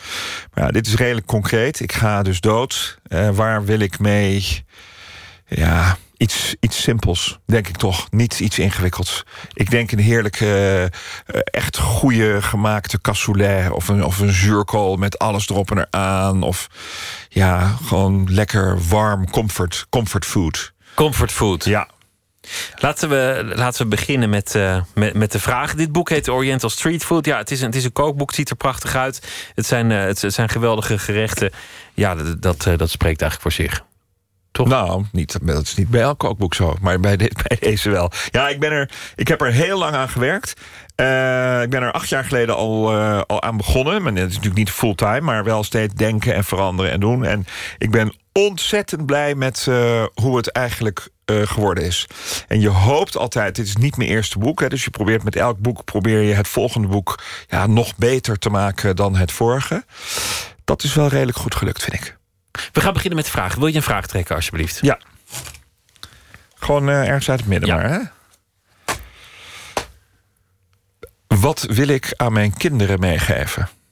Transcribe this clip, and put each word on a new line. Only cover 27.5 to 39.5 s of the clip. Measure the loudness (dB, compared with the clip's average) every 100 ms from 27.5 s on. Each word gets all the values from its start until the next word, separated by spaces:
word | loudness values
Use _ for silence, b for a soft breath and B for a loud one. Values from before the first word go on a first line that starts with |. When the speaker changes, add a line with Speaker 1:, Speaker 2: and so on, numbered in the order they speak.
Speaker 2:
is | -4
een, | -2
het | -2
is |
een | -2
kookboek, | 0 0 0 -4
het | -4
ziet | -4
er | -2
prachtig | -2 -2 -4 -2
uit. | -2 -4 B B B
Het | -6 0
zijn, | 2 2
eh, | 2
het, | 0 0
het | -2
zijn | 0 0
geweldige | 2 2 2 0 -2
gerechten. | -2 -2 -2 -2 -2 B B B B
Ja, | -2 0
dat, | 0 -4 -2
dat, | -2 0 0
eh, | 2
dat | 0
spreekt | 0 0 0
eigenlijk | -2 -2 -2 -2
voor | -2
zich. | -6 -10 _ _ _ _ _ _
Toch? | -2 2
Speaker 1:
Nou, | 2 2 -2 -2
niet, | -2 -4 -4
dat | -2 -2
is | -2
niet | -2 2
bij | 2
elk | 2 0
kookboek | -2 -2 -2
zo, | 0 0 0
maar | 0 2
bij | 2 2
de-, | 0 0
<laughs> | -2
bij | 0
deze | 0 0 0
wel. | 0 0 B B
Ja, | 0 0
ik | 0
ben | 0
er, | 0 -2 B B -4
ik | 0
heb | 2
er | 2